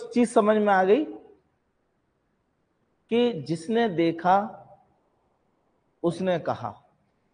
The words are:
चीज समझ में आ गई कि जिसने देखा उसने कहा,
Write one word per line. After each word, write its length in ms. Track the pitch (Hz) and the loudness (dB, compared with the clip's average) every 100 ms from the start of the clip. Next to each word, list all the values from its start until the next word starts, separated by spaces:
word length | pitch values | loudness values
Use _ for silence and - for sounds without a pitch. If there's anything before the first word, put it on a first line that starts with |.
| - | 0
चीज 200 | 240 240 | 0 2
समझ 280 | 226 208 214 | 4 2 2
में 160 | 208 | 2
आ 100 | 190 | 2
गई 200 | 190 247 302 - - _ _ _ _ _ _ _ _ _ _ _ _ _ _ _ _ _ _ | 4 2 0 -10 -20 _ _ _ _ _ _ _ _ _ _ _ _ _ _ _ _ _ _
कि 220 | 233 240 170 | 0 0 -2
जिसने 460 | 135 165 - 226 226 | -6 -8 -4 -2 0
देखा 460 | 165 165 165 180 196 220 - - - _ _ _ _ _ _ _ _ _ _ _ _ | 0 -2 0 0 0 0 -10 -20 -20 _ _ _ _ _ _ _ _ _ _ _ _
उसने 360 | 170 170 185 170 | -6 -4 -2 -2
कहा, 360 | 135 120 113 - _ _ _ _ _ | -4 -6 -10 -14 _ _ _ _ _